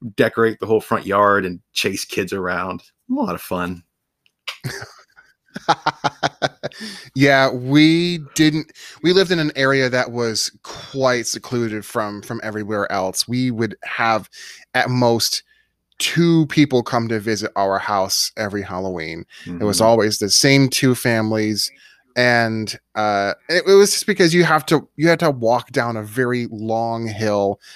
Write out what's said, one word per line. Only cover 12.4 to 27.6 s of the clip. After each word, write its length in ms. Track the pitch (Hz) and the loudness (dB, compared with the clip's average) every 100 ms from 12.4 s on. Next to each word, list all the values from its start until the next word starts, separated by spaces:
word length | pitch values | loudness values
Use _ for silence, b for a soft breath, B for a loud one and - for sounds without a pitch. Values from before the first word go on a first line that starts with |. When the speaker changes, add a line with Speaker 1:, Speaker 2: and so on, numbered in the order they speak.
Speaker 2:
everywhere 460 | 110 107 104 107 101 | -6 -6 -4 -4 -2
else. 360 | 98 95 - - | -2 -2 -4 -4
We 240 | 123 127 | -2 -2
would 240 | 113 113 95 | -2 -4 -4
have 460 | - - 117 110 - B B B B | -12 -4 0 0 -4 B B B B
at 160 | 127 127 | -2 0
most 540 | 123 120 117 - - - _ _ _ _ _ | 2 2 2 0 -4 -8 _ _ _ _ _
two 480 | - - 170 165 147 | -4 0 4 4 2
people 340 | - 143 123 | 2 2 2
come 260 | 117 120 113 | 0 -2 -2
to 100 | 113 | -4
visit 320 | 104 104 107 - | -2 -4 -4 -2
our 220 | 98 98 | 0 0
house 540 | 107 104 95 - - - | 0 -2 0 -2 -4 -4
every 240 | 107 101 | -6 -6
Halloween. 640 | 92 90 95 90 80 82 85 B B | -6 -6 -6 -6 -8 -10 -14 B B
It 180 | 87 | -4
was 140 | 104 95 | -2 2
Speaker 1:
Mm-hmm. 80 | 110 | 4
Speaker 2:
always 320 | 117 107 - | 6 4 0
the 100 | 101 | 0
same 400 | - 143 139 135 | 2 4 6 4
two 260 | - 131 123 | 2 2 2
families. 720 | 127 113 110 110 107 104 - b b b _ - | 0 0 0 0 0 -2 -4 b b b _ 0
And, 640 | 123 120 113 110 107 - _ 110 | 2 4 2 -2 -6 -10 _ -4
uh, 380 | 107 101 98 - - | 0 0 0 -4 -2
it, 140 | 170 165 | -2 4
it 60 | 196 | 6
was 160 | 202 | 6
just 160 | - - | 4 -2
because 260 | 196 175 | 2 4
you 100 | 175 160 | 4 4
have 200 | 156 - | 2 2
to, 200 | 156 - - | 0 0 -2
you 140 | 160 | 2
had 100 | 165 | 2
to 120 | 170 | 2
walk 400 | 131 113 120 - | 0 0 0 0
down 260 | 131 120 113 | -2 -2 -4
a 60 | |
very 440 | 104 113 123 123 117 | -6 -2 0 -2 -4
long 580 | 107 110 113 117 117 117 | -8 -4 -2 -2 -4 -6
hill, 520 | 104 107 104 98 101 | -4 -2 0 0 -2